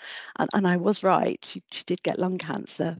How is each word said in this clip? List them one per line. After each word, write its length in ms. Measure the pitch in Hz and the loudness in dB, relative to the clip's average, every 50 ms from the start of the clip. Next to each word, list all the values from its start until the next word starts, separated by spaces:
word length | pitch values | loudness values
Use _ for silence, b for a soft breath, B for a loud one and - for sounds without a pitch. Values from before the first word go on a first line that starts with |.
| B B B B B B B B | B B B B B B B B
And, 120 | - - | -2 0
and 140 | - 208 196 | 2 2 4
I 100 | 175 180 | 4 4
was 280 | 175 170 208 202 - 190 | 4 4 2 2 4 4
right. 340 | 190 170 - - - - - - | 4 6 6 4 2 0 -4 -8
She, 180 | - - 185 - - | -12 -14 -14 -14 -14
she 140 | - - - | -14 -10 -4
did 160 | - 175 - | -4 -4 -2
get 160 | - 165 - - | -2 -2 0 0
lung 180 | 180 185 185 | 0 0 0
cancer, 640 | 175 160 156 139 135 - - - - - 165 165 | -2 -4 -6 -6 -6 -6 -6 -4 -2 -2 -2 -4